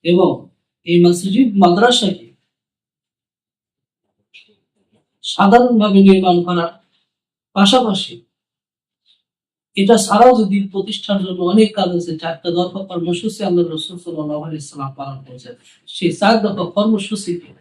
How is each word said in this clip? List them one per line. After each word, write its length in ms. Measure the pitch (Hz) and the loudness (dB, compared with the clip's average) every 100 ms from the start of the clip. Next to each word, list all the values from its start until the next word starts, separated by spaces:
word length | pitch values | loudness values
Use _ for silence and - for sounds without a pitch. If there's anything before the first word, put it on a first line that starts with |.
| 160 | 0
এবং 260 | 180 170 117 - _ _ _ 165 | 2 0 -2 -14 _ _ _ -2
এই 100 | 175 175 | 2 2
মসজিদ 440 | 175 190 208 254 196 | 2 -2 0 0 2
মাদ্রাসাকে 640 | 180 180 247 247 202 - - _ _ _ _ _ _ _ _ _ _ _ _ _ _ _ _ _ _ _ _ - _ 208 _ _ _ _ _ _ | 2 4 2 2 -2 -6 -14 _ _ _ _ _ _ _ _ _ _ _ _ _ _ _ _ _ _ _ _ -20 _ _ _ _ _ _ _ _
সাধারণভাবে 760 | - - 202 240 247 226 208 196 196 | -12 0 4 6 4 2 4 6 6
নির্মাণ 300 | 190 180 175 175 | 6 4 0 0
করার 240 | 175 170 - _ _ _ _ _ _ _ 202 | -4 -4 -10 _ _ _ _ _ _ _ 0
পাশাপাশি 600 | 196 254 233 190 - - _ _ _ _ _ _ _ _ _ _ _ _ _ _ _ - | 4 4 0 -4 -8 -16 _ _ _ _ _ _ _ _ _ _ _ _ _ _ _ -2
এটা 180 | 196 226 - | 2 2 2
ছাড়াও 260 | 202 247 233 | 4 6 4
যে 80 | 202 | 0
দিন 100 | 202 196 | -2 -2
প্রতিষ্ঠার 460 | 196 208 214 - 196 185 | -6 -6 -10 -4 -4 -4
জন্য 140 | 180 180 | -4 0
অনেক 180 | 208 214 - | 2 2 0
কাজ 120 | 180 175 | -4 -4
আছে। 120 | 170 156 | -6 -8
চারটা 280 | 160 160 175 170 | -8 -8 -4 -2
দফা 240 | 180 196 190 | -4 -6 -10
কর্মসূচি 500 | 175 170 175 214 175 190 | -6 -4 -4 -6 -6 -2
আল্লাহ 160 | 175 170 | -2 -2
রাসূল 320 | 156 - 175 | -6 -12 -14
সাল্লাল্লাহু 400 | 170 156 151 151 156 | -12 -10 -8 -8 -10
আলাইহি 140 | 156 | -12
ওয়াসাল্লাম 300 | 139 147 135 135 | -14 -14 -14 -12
পালন 180 | 139 135 135 | -14 -14 -20
করেছেন, 280 | 127 - - _ _ - | -20 -20 -20 _ _ -20
সেই 220 | - 170 156 | -6 -6 0
চার 160 | 202 220 | 0 2
দফা 200 | 202 170 160 202 | -2 -6 -6 -4
কর্মসূচিকে 720 | 214 214 - 202 - 175 - - | -2 -2 -4 -10 -8 -10 -12 -20